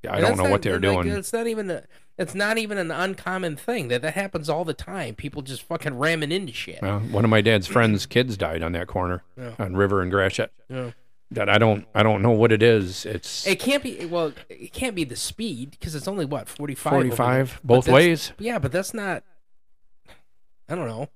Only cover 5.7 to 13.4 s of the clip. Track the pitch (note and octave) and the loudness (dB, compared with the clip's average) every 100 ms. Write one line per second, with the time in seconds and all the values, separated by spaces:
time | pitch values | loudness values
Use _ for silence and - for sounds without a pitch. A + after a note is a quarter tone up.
5.7 | E3 D#3 B2 D3+ E3 D3 F3+ F3+ A#2 - | -6 -6 -2 0 0 -2 -4 -6 -10 -12
6.7 | E2 F#2+ G2+ G#2+ G2+ A2+ A2 G#2+ A2 F2+ | -8 -4 -2 -2 2 4 6 6 4 4
7.7 | B2 A2+ G#2 - A#2+ B2+ G2 F2 E2 E2 | 4 4 2 2 2 2 -2 -4 -2 -2
8.7 | E2+ F2+ F#2+ F2+ F2+ - - B2 A2 G2 | -4 -4 -2 -2 -4 -8 -16 -16 -8 -4
9.7 | F#2 G2 G2 F#2 G2 F#2+ - G#2+ - _ | 2 4 4 2 2 2 0 -6 -8 _
10.7 | B2+ B2 - - - - A2+ G#2 G#2 A2+ | -10 -10 -12 -20 -20 -10 -4 2 6 6
11.7 | G#2 - G#2 G#2+ G#2 A2 A2+ A2+ G#2+ A#2 | 4 -2 2 4 4 4 6 6 6 6
12.7 | A2+ F#2 F#2+ F#2 G#2 - - | 6 2 -6 -8 -8 -8 -6